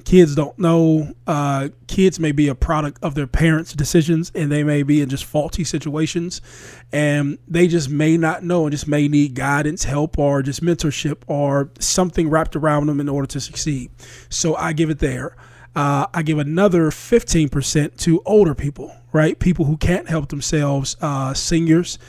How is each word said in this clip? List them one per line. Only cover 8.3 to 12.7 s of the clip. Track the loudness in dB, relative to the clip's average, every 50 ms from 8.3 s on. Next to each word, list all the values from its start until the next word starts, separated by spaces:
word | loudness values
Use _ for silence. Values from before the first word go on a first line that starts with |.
| -2 -2 -2
know | -2 0 0 0
and | 0 -2
just | -4 -4
may | -2 0 2 2 2
need | 4 2 2 2 0
guidance, | -4 -2 0 0 0 0 -2 -4 -4 -4
help, | -2 -2 -2 -2 -2 0 0
or | 0 2 2 0 0
just | -2 -4 -2 0
mentorship | 0 0 0 0 -4 -4 -2 -4 -6 -6 -6 -6
or | -6 -4 -2 0 0 0 0 -2 -4 -6 -8
something | -4 -2 0 0 0 0 0 -2 0 2
wrapped | 2 2 0 0 -4
around | -2 0 0